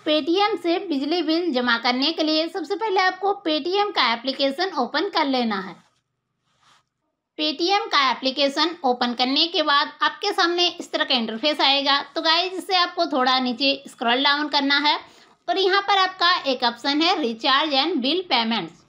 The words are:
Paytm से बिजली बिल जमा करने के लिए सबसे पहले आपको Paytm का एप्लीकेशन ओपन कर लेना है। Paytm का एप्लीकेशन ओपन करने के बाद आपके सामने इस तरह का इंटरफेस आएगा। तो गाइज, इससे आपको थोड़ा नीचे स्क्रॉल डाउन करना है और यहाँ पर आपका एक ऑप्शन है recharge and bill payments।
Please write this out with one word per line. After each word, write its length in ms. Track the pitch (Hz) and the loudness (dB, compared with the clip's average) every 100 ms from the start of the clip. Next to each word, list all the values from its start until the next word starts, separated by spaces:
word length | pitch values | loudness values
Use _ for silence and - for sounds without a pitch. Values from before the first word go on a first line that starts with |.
Paytm 520 | - 302 311 349 415 427 | 0 0 2 2 2 0
से 200 | 339 339 | 0 -2
बिजली 400 | 392 285 285 349 | 0 -4 -2 -2
बिल 300 | 302 320 349 | 0 0 0
जमा 240 | 254 247 233 | 0 0 0
करने 320 | 247 247 285 | 0 0 0
के 120 | 330 | 0
लिए 240 | 311 311 330 | 0 0 -2
सबसे 260 | 381 311 403 | -4 -6 -4
पहले 240 | 440 381 | -2 2
आपको 300 | 370 370 392 403 | 0 0 -4 -2
Paytm 480 | - 311 294 381 415 | -2 -2 -2 -2 -2
का 220 | - 262 | 0 0
एप्लीकेशन 580 | 226 262 262 277 269 381 311 | 0 -4 -2 -2 -2 -4 -2
ओपन 340 | 240 285 392 | -4 -2 -2
कर 160 | 381 294 | -2 0
लेना 340 | 262 233 202 | 0 0 -4
है। 160 | 190 170 _ _ _ _ _ _ _ _ _ _ _ _ _ _ _ - | -8 -14 _ _ _ _ _ _ _ _ _ _ _ _ _ _ _ -4
Paytm 480 | 302 302 339 403 440 | -4 -2 0 0 0
का 220 | 302 269 | 0 0
एप्लीकेशन 640 | 233 262 262 277 277 311 330 | 0 -2 0 0 2 -2 0
ओपन 300 | 262 247 240 | -2 0 -2
करने 320 | 233 254 277 339 | 0 0 2 0
के 160 | 359 | 0
बाद 280 | 302 285 294 - | 2 2 2 0
आपके 300 | 302 302 403 | -2 0 -4
सामने 340 | 381 339 349 349 | 0 0 2 0
इस 220 | 349 - | -2 -8
तरह 120 | 320 | -4
का 120 | 302 262 | 0 0
इंटरफेस 460 | 226 220 294 302 | 0 -2 -2 2
आएगा। 400 | 294 277 277 277 294 | 2 2 2 0 0
तो 160 | - | -4
गाइज, 320 | 320 330 370 | 0 2 0
इससे 220 | 370 - 370 | -6 -2 0
आपको 280 | 349 359 339 | 0 0 -2
थोड़ा 300 | 262 254 262 | 2 2 2
नीचे 420 | 254 240 277 277 - | 0 0 0 0 -6
स्क्रॉल 360 | - 233 247 | -6 0 2
डाउन 240 | 285 285 302 | 2 2 0
करना 280 | 294 277 285 | 0 2 2
है 180 | 294 339 - - - _ - | 2 0 -4 -20 -20 _ -4
और 100 | 349 | 0
यहाँ 240 | 370 392 | 2 2
पर 140 | 392 403 | 2 2
आपका 340 | 370 370 339 359 | 2 0 0 0
एक 200 | 277 262 | 0 0
ऑप्शन 380 | 240 226 277 285 | -2 -2 -2 0
है 140 | 330 381 | 2 2
recharge 580 | 254 226 294 262 311 269 | -2 -2 0 2 2 0
and 240 | 302 349 | 0 0
bill 240 | 240 330 370 | 0 -2 0
payments। 560 | 254 226 226 165 - | -2 0 -2 -4 -12